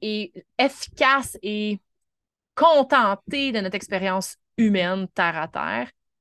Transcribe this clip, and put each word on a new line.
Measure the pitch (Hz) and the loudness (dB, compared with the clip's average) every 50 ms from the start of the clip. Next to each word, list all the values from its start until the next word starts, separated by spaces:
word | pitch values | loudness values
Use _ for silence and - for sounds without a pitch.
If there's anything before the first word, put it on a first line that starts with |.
et | - 214 214 214 208 - - - - _ _ - | -8 -6 -6 -6 -8 -10 -12 -18 -20 _ _ 0
efficace | 254 269 - - - - - - 285 254 269 277 254 - - - | 0 0 -2 -6 -14 -12 -2 0 2 2 2 2 0 -6 -10 -10
et | - 208 208 214 214 214 208 202 _ _ _ _ _ _ _ _ _ _ _ _ _ _ _ | -8 -6 -6 -4 -4 -4 -6 -6 _ _ _ _ _ _ _ _ _ _ _ _ _ _ _
contenté | - 302 339 320 285 269 269 294 262 226 196 196 - _ - 294 277 277 269 | 2 4 6 6 4 4 4 4 4 4 2 0 -2 _ -6 -4 -4 -2 -2
de | 226 220 | -2 -4
notre | 190 185 196 | -4 -4 -6
expérience | 196 - - 202 180 190 190 185 190 185 - - - _ _ _ | -8 -6 -6 -4 -4 -2 -2 -2 -4 -4 -8 -12 -18 _ _ _
humaine, | - 226 214 202 185 175 180 190 190 190 180 _ | 0 2 2 2 2 2 0 -2 -4 -4 -4 _
terre | - 175 170 165 | -2 0 0 0
à | 160 156 165 | -4 -6 -6
terre, | - - 71 165 208 233 247 240 - _ _ _ _ _ | -6 -6 -4 -4 -4 -4 -6 -8 -12 _ _ _ _ _